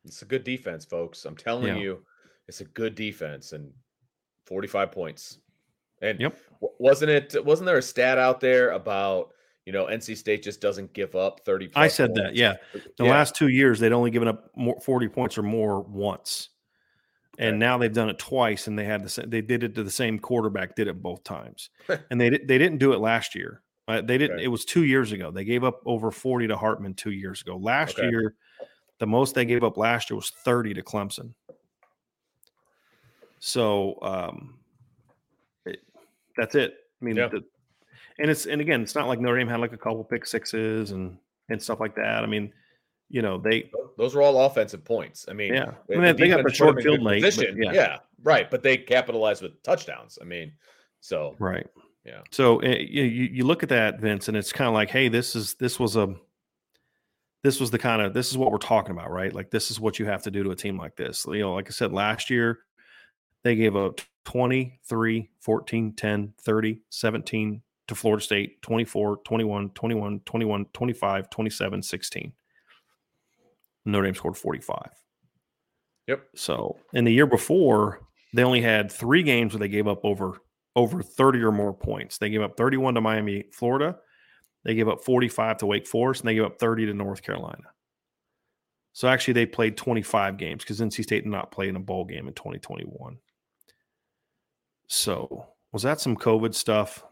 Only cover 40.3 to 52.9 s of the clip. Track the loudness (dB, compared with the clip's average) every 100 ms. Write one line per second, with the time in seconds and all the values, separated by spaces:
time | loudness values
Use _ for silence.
40.3 | -6 -4 -4 -2 -2 -4 -6 -8 -10 _
41.3 | _ -10 -8 -6 -6 -4 -4 -2 -2 -2
42.3 | -4 -6 _ _ _ _ _ _ -2 -2
43.3 | -2 0 0 0 -10 -10 -4 0 6 6
44.3 | 6 4 4 -2 -6 -4 -4 -4 -14 -12
45.3 | -6 -2 -2 -2 -10 -4 4 4 6 6
46.3 | 6 4 6 6 6 2 2 4 4 4
47.3 | 2 0 0 2 4 2 0 _ _ 4
48.3 | 4 2 0 2 2 2 2 2 0 0
49.3 | 0 -6 _ -2 -2 -2 -14 -16 -20 -12
50.3 | -12 -12 _ _ _ _ _ -6 -4 -4
51.3 | -4 -4 -2 -8 -18 _ _ -20 -20 -8
52.3 | 4 6 6 4 0 -2